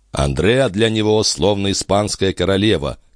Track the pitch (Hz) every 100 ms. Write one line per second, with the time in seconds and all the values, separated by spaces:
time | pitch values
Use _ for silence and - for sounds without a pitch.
0 | _ - 71 67 90 127 131 95 113 110
1 | 107 107 101 71 92 101 98 92 - 98
2 | 104 - 95 - 87 95 107 87 69 -
3 | _